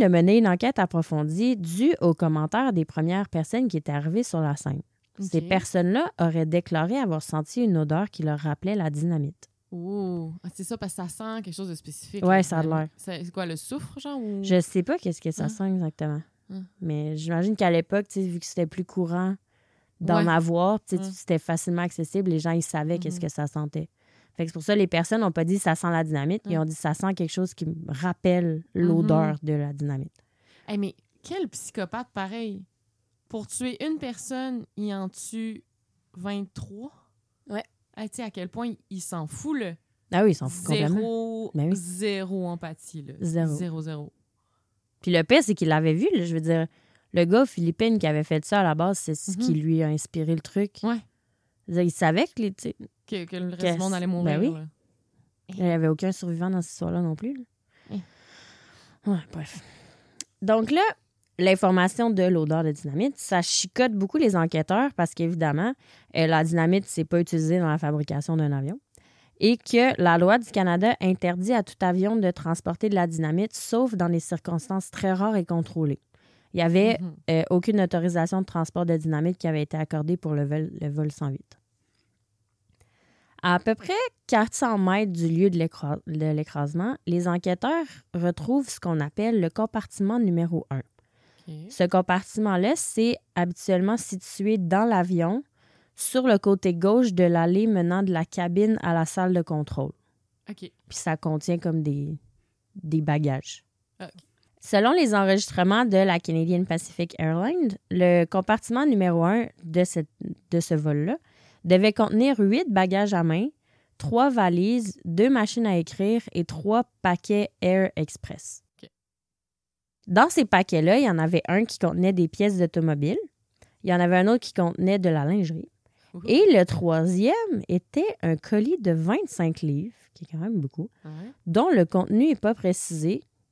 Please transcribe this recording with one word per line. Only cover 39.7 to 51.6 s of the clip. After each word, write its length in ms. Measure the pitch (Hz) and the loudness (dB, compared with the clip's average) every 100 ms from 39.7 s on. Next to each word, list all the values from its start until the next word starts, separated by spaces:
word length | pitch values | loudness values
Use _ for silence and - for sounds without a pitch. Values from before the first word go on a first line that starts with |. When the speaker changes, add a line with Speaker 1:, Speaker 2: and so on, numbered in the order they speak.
| 165 _ _ _ | -10 _ _ _
Speaker 1:
Ah 100 | 175 | 2
oui, 100 | 214 | 2
il 20 | |
s'en 140 | 156 135 | 2 -4
fout 160 | - - | -8 -4
Speaker 2:
Zéro, 800 | - 151 196 226 226 226 226 220 | 0 0 0 -2 -4 -6 -6 -6
Speaker 1:
complètement. 40 | |
Ben 160 | 151 156 | -2 -2
oui. 60 | 196 | -2
Speaker 2:
zéro 720 | 175 180 214 196 190 190 180 | -4 -6 -4 -4 -4 -6 -6
empathie, 560 | 170 165 160 - 156 | -8 -10 -14 -14 -14
là. 120 | 139 143 | -14 -8
Speaker 1:
Zéro. 340 | 170 165 165 147 | -2 0 0 -2
Speaker 2:
Zéro, 240 | 175 160 | -4 -6
zéro. 320 | 156 151 147 _ _ _ _ _ _ _ _ _ | -8 -10 -12 _ _ _ _ _ _ _ _ _
Speaker 1:
Puis 100 | 180 | 0
le 100 | 170 | 2
pire, 180 | 160 269 | 6 6
c'est 120 | - | 6
qu'il 140 | 190 160 | 0 2
l'avait 260 | 156 160 | 4 4
vu, 120 | 160 330 | 2 2
là, 100 | 311 170 | 0 0
je 80 | |
veux 60 | 165 | -2
dire, 240 | 160 165 160 - _ _ _ | 0 0 0 -8 _ _ _
le 100 | 175 | 0
gars 180 | 175 214 | 4 4
aux 40 | 269 | 2
Philippines 520 | - 170 165 226 214 | 0 -2 0 0 2
qui 80 | 160 | 2
avait 160 | 151 | 0
fait 220 | 151 156 | 0 -2
ça 160 | - 202 | 0 2
à 20 | |
la 120 | 180 | 2
base, 240 | 151 180 196 | 2 0 -2
c'est 160 | - | -4
ce 160 | 151 - | -6 -6
Speaker 2:
Mhm. 40 | 185 | -2
Speaker 1:
qui 160 | 240 | 0
lui 280 | 156 156 160 | 0 2 2
a 60 | 156 | 2
inspiré 460 | 151 - 165 156 | -2 -4 -4 -2
le 60 | 165 | -2
truc. 300 | - 196 202 - | -2 -4 -4 -4
Speaker 2:
Ouais. 180 | 220 233 - _ _ _ _ _ | -4 -4 -8 _ _ _ _ _